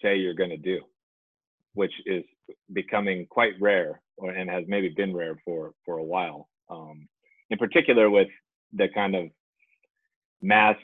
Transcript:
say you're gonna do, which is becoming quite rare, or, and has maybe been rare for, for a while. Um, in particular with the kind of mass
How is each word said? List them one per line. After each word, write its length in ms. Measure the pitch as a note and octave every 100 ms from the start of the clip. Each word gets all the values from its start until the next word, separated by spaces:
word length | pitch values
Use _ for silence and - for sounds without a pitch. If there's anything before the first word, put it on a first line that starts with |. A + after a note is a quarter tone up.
say 160 | G#2 G2
you're 160 | F2+
gonna 240 | E2+ F#2 D#2
do, 240 | F2 F2 - _ _ _ _ _ _ _ _
which 200 | G2 F#2+ - -
is 180 | F#2 - _ - - -
becoming 520 | G2 - G#2 G2+ F2+ E2+
quite 240 | - A2+ F#2
rare, 420 | G2+ F#2+ D#2 D2+ _ -
or, 140 | F#2
and 180 | F#2+ F#2
has 160 | F2+ E2+
maybe 220 | G2+ F#2
been 260 | D#2 G2 F2
rare 220 | E2 D#2 -
for, 280 | E2 D2 _ -
for 120 | E2
a 60 |
while. 460 | D#2 F2+ F2 D2+ C#2+ _ -
Um, 380 | E2+ D#2 D#2 - _ _ _ -
in 80 | G#2+
particular 520 | - E3+ D3+ A#2+ G#2+
with 180 | G2+ F#2+ - _ _ _
the 160 | G#2 F#2+
kind 260 | G#2+ G2 F#2
of 120 | E2 _ _ _ _ _ _ _ _ _ _ _
mass 340 | F#2+ G#2+ G#2+ G#2